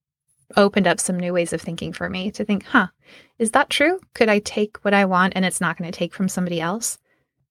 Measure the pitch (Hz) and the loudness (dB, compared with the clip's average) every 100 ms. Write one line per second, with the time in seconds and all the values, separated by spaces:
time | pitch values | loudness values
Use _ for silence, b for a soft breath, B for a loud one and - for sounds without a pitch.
0 | _ _ _ _ _ - 202 202 175 170 | _ _ _ _ _ 2 4 4 2 2
1 | - 180 175 180 165 165 - 165 156 165 | -2 -4 -2 0 -2 -4 -6 -8 -10 -8
2 | 175 185 190 - 208 202 - 254 185 - | -6 -6 -6 -6 -2 -2 0 0 0 -6
3 | b b b - 226 254 285 - 294 370 | b b b -6 0 0 0 2 2 0
4 | - - 220 208 - - 208 - 202 202 | -6 0 2 2 0 -2 -4 -2 2 4
5 | 196 180 190 185 185 - 175 170 165 - | 4 4 2 2 0 0 -2 -4 -8 -6
6 | 175 - 190 - 180 170 165 214 233 - | -6 -2 -2 -2 -2 -2 -2 -4 -6 -8
7 | _ _ _ _ _ | _ _ _ _ _